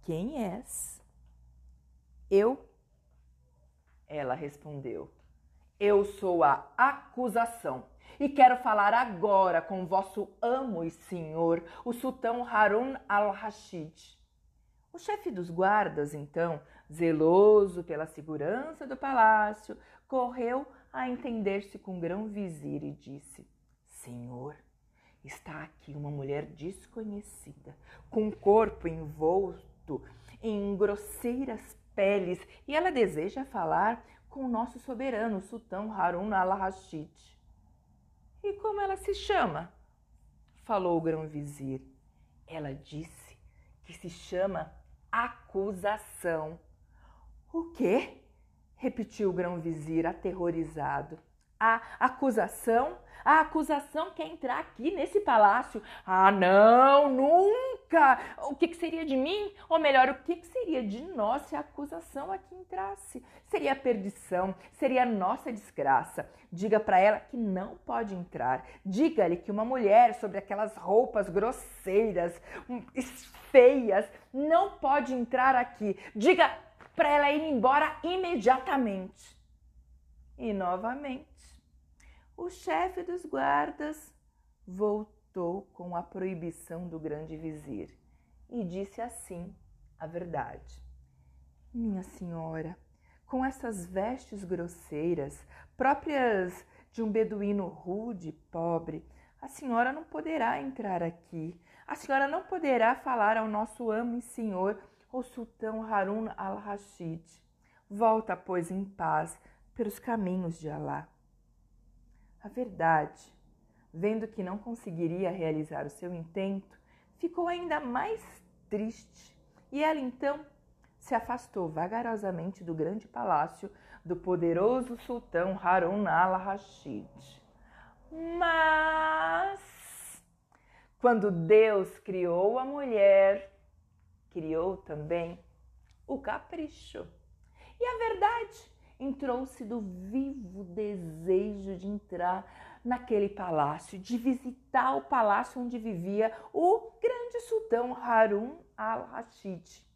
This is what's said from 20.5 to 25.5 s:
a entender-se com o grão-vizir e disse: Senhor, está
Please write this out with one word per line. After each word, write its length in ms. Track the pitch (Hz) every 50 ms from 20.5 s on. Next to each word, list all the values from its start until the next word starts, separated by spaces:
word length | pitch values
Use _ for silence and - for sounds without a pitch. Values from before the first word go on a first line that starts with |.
| 247 262 285 - - - _ _
a 180 | - 262 254 254
entender-se 680 | 247 247 - 277 233 226 208 196 196 202 208 - - 202
com 200 | _ - 185 180
o 20 |
grão-vizir 840 | 170 170 175 202 220 220 202 208 202 185 165 147 147 147 143 143 147
e 100 | 143 143
disse: 520 | 139 - - 135 143 143 - - - - _ _ _ _ _ _ _ _
Senhor, 720 | _ _ - - 123 123 120 120 123 127 123 127 143 - - _ _ _ _ _ _ _ _ _ _ _ _ _
está 380 | 135 - - _ -